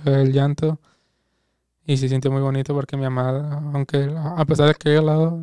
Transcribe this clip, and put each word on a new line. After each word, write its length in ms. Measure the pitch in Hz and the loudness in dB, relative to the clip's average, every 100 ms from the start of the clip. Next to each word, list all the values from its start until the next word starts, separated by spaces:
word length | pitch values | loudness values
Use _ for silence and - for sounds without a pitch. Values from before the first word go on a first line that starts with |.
| 147 | 0
el 260 | 139 135 | 2 4
llanto. 460 | 139 143 143 156 156 _ _ _ _ _ _ _ _ _ _ | 2 0 0 -2 -4 _ _ _ _ _ _ _ _ _ _
Y 120 | - 135 | -4 -2
se 120 | 131 | 0
sintió 220 | 131 135 | 0 0
muy 100 | 135 | 0
bonito 320 | 135 135 135 | -2 -2 -2
porque 220 | 143 131 139 | -4 -4 -6
mi 60 | |
mamá, 580 | 131 127 127 135 147 147 147 | -4 -2 -2 -4 -6 -6 -6
aunque, 400 | 143 135 139 139 160 | -4 -2 -2 -2 -4
a 280 | 151 170 | -4 -2
pesar 240 | 151 151 147 | 0 4 4
de 60 | |
que 160 | 151 151 | 4 2
haya 120 | 151 | 2
dado, 400 | 156 156 165 170 | 4 2 0 -2